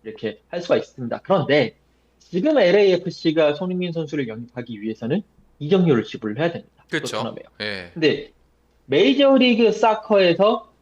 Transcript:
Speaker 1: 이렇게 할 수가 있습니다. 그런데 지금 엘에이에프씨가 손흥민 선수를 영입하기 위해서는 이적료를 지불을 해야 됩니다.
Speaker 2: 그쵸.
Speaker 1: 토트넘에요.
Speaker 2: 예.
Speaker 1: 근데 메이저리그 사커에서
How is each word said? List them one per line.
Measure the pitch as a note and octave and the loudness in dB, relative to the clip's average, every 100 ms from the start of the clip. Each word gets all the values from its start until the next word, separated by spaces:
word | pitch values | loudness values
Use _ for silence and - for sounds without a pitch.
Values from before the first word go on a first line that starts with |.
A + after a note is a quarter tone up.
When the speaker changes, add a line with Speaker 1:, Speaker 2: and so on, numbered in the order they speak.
Speaker 1:
이렇게 | A2+ - A2 G2+ _ | -16 -10 -10 -10 _
할 | F3 | -10
수가 | E3+ B2+ | -2 -2
있습니다. | - - A#2+ A2 | -2 -12 -10 -10
그런데 | - F#3+ C3 C#3+ A2+ _ _ _ _ _ | -2 0 2 2 2 _ _ _ _ _
지금 | _ F3 D4 D4 | _ -2 0 4
엘에이에프씨가 | F#3 G3 G3+ F3+ F3+ - E3 D#3 D3+ | 4 6 4 2 -2 -4 -2 2 2
손흥민 | D3 F3+ F3+ F3+ | 0 -6 -6 -6
선수를 | E3 D3+ D3+ A#2+ | -6 -6 -6 -6
영입하기 | A2 A#2 B2 A#2+ A2 | -10 -14 -14 -12 -10
위해서는 | G#2+ A2 A#2 F3 - _ _ _ | -10 -8 -4 -4 -6 _ _ _
이적료를 | D3 F#3+ F3 A#2+ | 0 2 4 2
지불을 | G#2+ - G#2+ G#2+ | 0 -8 -8 -4
해야 | E3+ | -4
됩니다. | A#2 - _ _ | -4 -16 _ _
Speaker 2:
그쵸. | D#3+ C3 G#2+ | -6 -6 -6
Speaker 1:
토트넘에요. | A2+ - - _ | -8 -10 -20 _
Speaker 2:
예. | G#2+ G2 F2+ | -10 -8 -12
Speaker 1:
근데 | E3+ D#3 - - _ _ _ _ _ - | -2 -2 -2 -8 _ _ _ _ _ -2
메이저리그 | C#3 A#3 C#4 C#4 C4+ B3 A3+ A3+ | 2 2 4 4 4 4 4 2
사커에서 | G#3 A#3 G#3+ - G#3 F#3 D#3+ G#3 A#3+ - _ | 2 0 0 0 2 2 4 2 0 -8 _